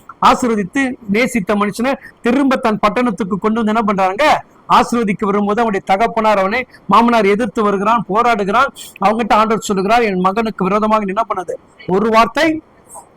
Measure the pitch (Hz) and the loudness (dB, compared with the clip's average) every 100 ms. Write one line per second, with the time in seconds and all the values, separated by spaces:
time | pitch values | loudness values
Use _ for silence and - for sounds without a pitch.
0 | - - 202 247 240 214 180 277 262 262 | -20 0 2 2 0 -2 -2 -4 -4 -6
1 | 214 208 254 233 180 208 208 185 254 262 | -4 -2 0 -2 -2 -2 -2 -2 -4 -4
2 | - _ 233 277 277 262 233 208 - 240 | -10 _ 0 2 2 2 0 0 0 0
3 | 247 185 190 202 214 220 214 214 214 196 | -2 -2 -4 -2 -2 0 0 0 0 0
4 | 185 208 294 180 - _ - 202 226 240 | 0 2 2 2 -2 _ 0 2 2 -2
5 | 208 190 202 202 202 208 226 190 - 196 | -2 -2 -2 0 0 0 0 -2 -2 0
6 | 233 220 220 202 190 208 202 - - 202 | 0 0 2 2 0 -2 -6 -14 2 4
7 | 233 233 196 202 240 240 208 196 208 180 | 4 2 2 0 -2 -2 -2 0 0 -2
8 | 190 190 240 214 196 226 277 - - - | 0 0 2 0 0 0 0 -4 -20 -2
9 | 196 220 214 214 220 196 - 196 175 240 | 0 0 2 2 2 -2 -2 -2 2 2
10 | 220 185 185 202 226 - 185 208 220 214 | 2 0 -2 -2 -4 -2 -2 0 0 0
11 | 196 196 226 190 175 - _ _ - 190 | -2 -4 -4 -6 -8 -12 _ _ -4 -2
12 | 220 220 226 285 320 311 _ _ - - | 2 4 2 0 -2 -4 _ _ -20 -20
13 | - | -20